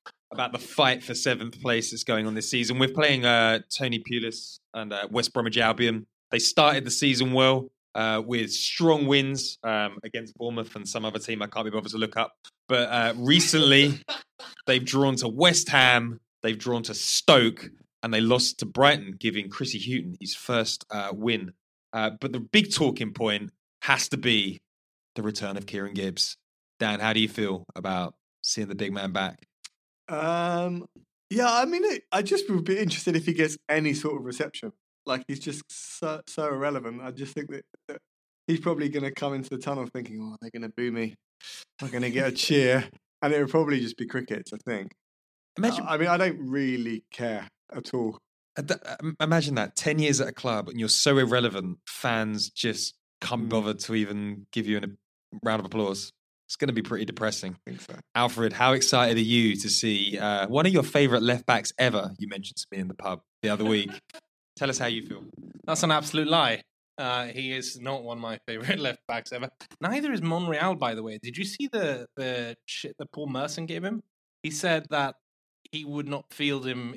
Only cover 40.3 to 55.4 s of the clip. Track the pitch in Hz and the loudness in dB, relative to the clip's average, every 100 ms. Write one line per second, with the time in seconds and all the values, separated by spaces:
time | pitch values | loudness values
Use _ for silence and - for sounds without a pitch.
40.3 | 107 113 117 113 117 123 117 110 - _ | -14 -14 -12 -10 -4 -4 -2 -4 -6 _
41.3 | _ - - - - 135 123 123 127 135 | _ -18 -18 -20 -12 -8 -4 -2 0 -2
42.3 | 123 - 147 127 127 123 _ _ - 147 | 0 4 6 6 4 2 _ _ -4 0
43.3 | 151 135 160 147 135 117 - 117 131 123 | 2 2 2 4 2 0 -6 -6 -6 -6
44.3 | 104 - 107 123 107 95 _ _ _ _ | -8 -8 -12 -8 -8 -8 _ _ _ _
45.3 | _ _ - 226 247 160 156 175 175 185 | _ _ -2 -2 0 -2 0 2 4 2
46.3 | 160 131 139 135 127 117 110 _ - 117 | 0 -4 -2 0 -2 -4 -6 _ -8 -4
47.3 | 107 98 _ _ - - 127 113 - _ | -4 -8 _ _ -14 -6 -4 -4 -6 _
48.3 | _ _ - 143 - - - 156 151 156 | _ _ -10 -6 -6 -6 -8 -8 -2 2
49.3 | 165 147 123 101 - 151 156 151 123 - | 2 2 -2 -2 -2 0 2 4 2 0
50.3 | - 127 110 95 117 110 - 147 139 127 | -4 -4 -2 -4 -4 0 4 6 6 6
51.3 | 123 120 98 90 90 - - 127 113 107 | 4 2 -2 -6 -8 -12 -6 -2 0 -2
52.3 | 104 - - 117 104 - _ _ - - | -4 -6 -4 -4 -4 -6 _ _ -12 -6
53.3 | 120 113 110 104 101 - 113 101 104 104 | -4 0 0 0 -4 -2 -2 0 -2 -6
54.3 | 104 101 117 107 104 98 98 _ _ _ | -8 -6 -4 -2 -2 -4 -12 _ _ _
55.3 | 107 | -6